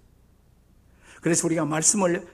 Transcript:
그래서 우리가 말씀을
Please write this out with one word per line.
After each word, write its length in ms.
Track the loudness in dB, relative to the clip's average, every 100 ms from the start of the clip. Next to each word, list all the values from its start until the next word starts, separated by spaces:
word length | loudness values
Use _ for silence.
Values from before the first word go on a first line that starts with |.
| -20 _ _ _ _ _ _ _ _ -20 -20 -6
그래서 240 | -2 0 0
우리가 200 | 0 -2
말씀을 640 | 0 0 2 2 0 -6